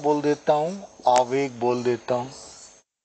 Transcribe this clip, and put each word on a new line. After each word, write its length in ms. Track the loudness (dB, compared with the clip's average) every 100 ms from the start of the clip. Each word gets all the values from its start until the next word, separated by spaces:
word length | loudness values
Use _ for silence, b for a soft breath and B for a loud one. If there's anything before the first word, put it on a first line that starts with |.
बोल 180 | 4 0
देता 300 | 0 0 2
हूँ? 500 | 0 0 -6 -14 -4 2
आवेग 500 | 4 4 0 -2 -2
बोल 220 | -2 0
देता 300 | 0 -2 -2
हूँ। 160 | -4 -4 -14 -20 -20 -20 _ _ _